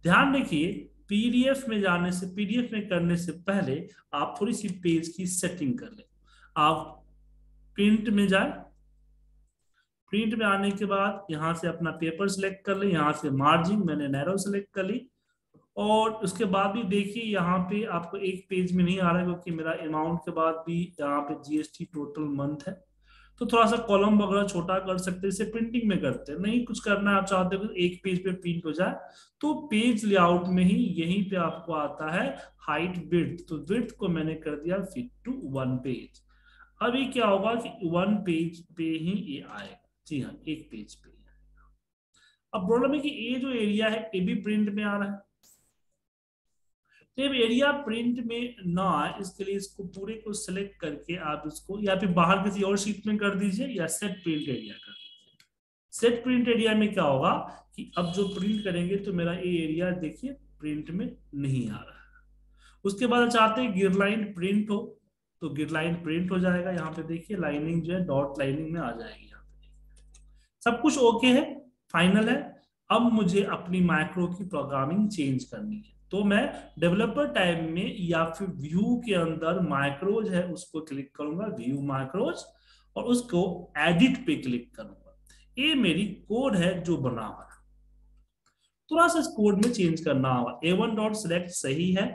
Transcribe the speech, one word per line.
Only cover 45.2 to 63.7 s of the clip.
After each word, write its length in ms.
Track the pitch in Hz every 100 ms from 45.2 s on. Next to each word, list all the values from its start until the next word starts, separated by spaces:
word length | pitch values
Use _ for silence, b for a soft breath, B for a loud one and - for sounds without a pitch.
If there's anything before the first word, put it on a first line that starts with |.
| _ _ _ _ _ _ _ _ _ _ _ _ _ _ _ _ _ b b -
तो 60 |
अब 100 | 269
area 360 | 262 226 240 285
print 440 | 285 220 226 240 240 226
में 300 | 233 240 - 185
ना 220 | 170 190
आए 200 | 151 156 180
इसके 240 | 190 -
लिए 100 | 196 202
इसको 280 | 196 -
पूरे 300 | 185 190 196
को 180 | 220 220
select 420 | 202 - 185 202 -
करके 340 | 160 143 - 175 156
आप 160 | 151 151
इसको 320 | - - 196
या 140 | 208 180
फिर 100 | 196
बाहर 300 | 175 170 196
किसी 200 | 202 196
और 140 | 190 196
sheet 280 | 208 208 214
में 100 | 208
कर 160 | 202
दीजिए 320 | 190 196 196 269
या 180 | 214 165
set 360 | - 208 180
print 240 | 170 151 143
area 260 | 117 107
कर 180 | 98 -
दीजिए। 460 | - - - _ _ _ _ _ _ _
Set 300 | - 233 240
print 240 | 254 247 240
area 260 | 220 220
में 180 | 214 208
क्या 120 | 185
होगा 280 | 156 135 165 247 - B _ -
कि 140 | - -
अब 140 | 175
जो 140 | 180 190
print 340 | 185 196 214
करेंगे 320 | 202 175 175 202
तो 160 | 202
मेरा 220 | 180 170
ये 220 | 180 180 175
area 280 | 160 156 185 180
देखिए 300 | 156 - 262 277 - _
print 300 | 151 151 147
में 160 | 175 247 - _ 143
नहीं 320 | 139 131 110
आ 60 | 104
रहा 200 | - -
है। 240 | - _ _ _ _ b b b
उसके 220 | 196 196 247
बाद 220 | 240 233
चाहते 300 | 233 220 226
हैं 120 | 247